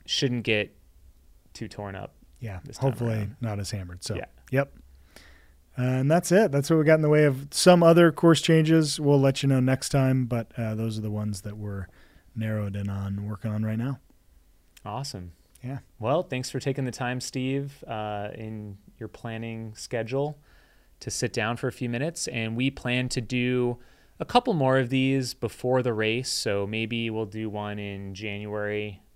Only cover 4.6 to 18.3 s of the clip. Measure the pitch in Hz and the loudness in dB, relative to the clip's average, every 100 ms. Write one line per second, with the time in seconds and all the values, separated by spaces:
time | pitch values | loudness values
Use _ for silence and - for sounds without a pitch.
4.6 | 139 - - - - - - - - _ | -2 -6 -20 -20 -20 -20 -20 -20 -20 _
5.6 | _ - 127 127 135 165 - 180 220 143 | _ -4 -2 0 2 2 4 4 4 2
6.6 | 139 160 156 156 151 151 151 131 143 - | 2 4 6 6 6 6 4 2 -4 4
7.6 | 180 180 170 170 170 - 170 160 - 160 | 8 10 10 10 8 8 6 6 6 4
8.6 | 156 165 151 143 147 143 135 131 139 135 | 6 4 4 0 4 6 6 2 2 2
9.6 | 127 131 - 139 131 131 123 123 - - | 4 2 0 2 4 2 0 -2 -4 -6
10.6 | 113 110 113 110 107 107 107 101 104 104 | -4 -2 -4 -4 -4 -4 -4 -6 -8 -10
11.6 | 104 98 95 - - _ _ - 110 107 | -8 -8 -10 -14 -20 _ _ -6 -4 -2
12.6 | 104 98 101 98 101 98 104 104 110 107 | -4 -4 -4 -4 -4 -4 -6 -6 -4 -2
13.6 | 110 110 123 135 _ _ _ _ _ _ | -2 -2 -4 -6 _ _ _ _ _ _
14.6 | _ _ 101 110 139 98 87 - _ _ | _ _ -10 -8 -8 -10 -12 -16 _ _
15.6 | 123 139 - - 113 156 180 127 127 135 | -12 -12 -14 -8 -2 -2 -2 -6 -6 -4
16.6 | 139 135 131 - 123 127 - 135 127 135 | -4 -2 -4 -4 -4 -4 -6 -6 -2 -2
17.6 | 139 139 - 110 107 104 104 | -4 -10 -10 -6 -6 -6 -6